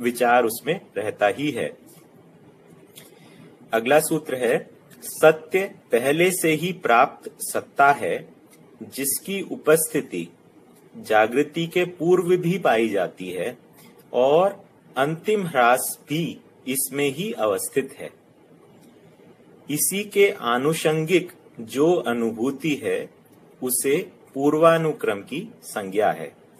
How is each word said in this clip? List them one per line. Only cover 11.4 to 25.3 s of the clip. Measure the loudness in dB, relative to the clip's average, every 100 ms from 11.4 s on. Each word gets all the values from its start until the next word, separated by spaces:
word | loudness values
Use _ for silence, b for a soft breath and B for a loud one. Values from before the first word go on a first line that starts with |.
| -2 -4 -4
के | -2
पूर्व | -2 -2 2 2 4 0
भी | 0 0
पाई | 2 2 2
जाती | 0 -2 -6 -10
है | -6 -8 -10 -18 B B B -4
और | 0 4 4 2 -2 -14 _ _ -4
अंतिम | -2 -2 -2 -2 0
ह्रास | 2 4 4 0 -10 -6
भी | -4 -4 -8 -18 _ -8
इसमें | -6 -4 -4 -4
ही | -4 -6
अवस्थित | -2 -2 -2 -4 -4 -4 -8
है। | -18 -18 _ _ _ _ -20 -20 -20 _ -20 _ -20 _ _ -20 -8
इसी | -4 -2 -4
के | -2 2 2 2
आनुषंगिक | -2 0 0 0 0 0 2 0 0 -10 -20 -18
जो | -8 0 2
अनुभूति | 2 0 -2 -2 -2 -4 -4 -4
है, | -4 -4 -4 -6 -16 _ _ -20 _
उसे | -6 -2 0 0 -2 -14 -14
पूर्वानुक्रम | -2 0 4 4 4 0 -2 -4 -4
की | -6